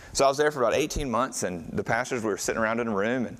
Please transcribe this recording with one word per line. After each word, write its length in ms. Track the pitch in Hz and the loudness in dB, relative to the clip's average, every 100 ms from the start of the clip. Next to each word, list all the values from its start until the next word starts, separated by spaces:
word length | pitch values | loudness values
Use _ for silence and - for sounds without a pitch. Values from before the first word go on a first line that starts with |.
| - | -8
So 120 | - | 4
I 40 | 135 | 4
was 100 | 139 | 6
there 140 | 151 | 2
for 100 | 147 | 2
about 120 | 117 | 2
eighteen 360 | 101 147 - 139 | 2 0 -2 -2
months, 320 | 110 131 - | 0 0 -2
and 260 | 95 87 78 | -4 -4 -6
the 120 | - | -6
pastors, 380 | 101 117 127 127 | -2 -2 0 -2
we 80 | 107 | -2
were 80 | 95 | -2
sitting 240 | - - | -2 0
around 160 | 110 117 | 0 0
in 80 | 117 | -2
a 80 | |
room, 320 | 98 107 127 | 0 0 0
and, 100 | 101 | -4